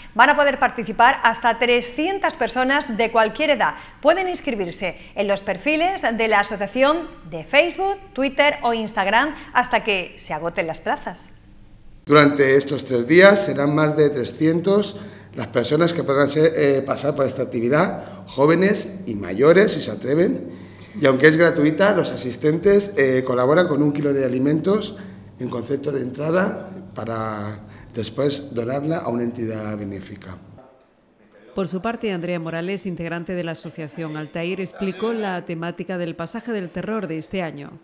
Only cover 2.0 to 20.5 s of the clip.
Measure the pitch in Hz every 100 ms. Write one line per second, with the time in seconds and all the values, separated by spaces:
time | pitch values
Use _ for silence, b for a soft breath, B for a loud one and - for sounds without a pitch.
2 | 330 392 349 - 233 254 262 285 294 208
3 | 226 226 220 214 302 254 165 B B B
4 | 277 359 370 349 - 220 175 - 185 B
5 | B - 202 196 208 180 285 311 349 381
6 | 262 226 226 208 202 208 196 254 269 330
7 | 320 - 165 160 156 277 339 - 392 392
8 | 392 - 269 277 285 - 233 233 214 214
9 | 190 220 294 294 B - - 226 240 190
10 | 175 - - 156 170 196 165 151 208 285
11 | 208 175 - - - - - - - -
12 | - 147 143 143 135 139 139 139 - 123
13 | 120 170 196 196 151 135 143 151 151 151
14 | 147 143 113 - 156 170 190 202 202 B
15 | B B B - 117 127 113 147 170 156
16 | 139 139 139 151 160 160 143 135 127 131
17 | 143 139 135 - 120 120 120 147 196 -
18 | - - - - 147 165 190 208 - -
19 | - 101 90 98 147 175 220 156 120 101
20 | 123 156 208 - -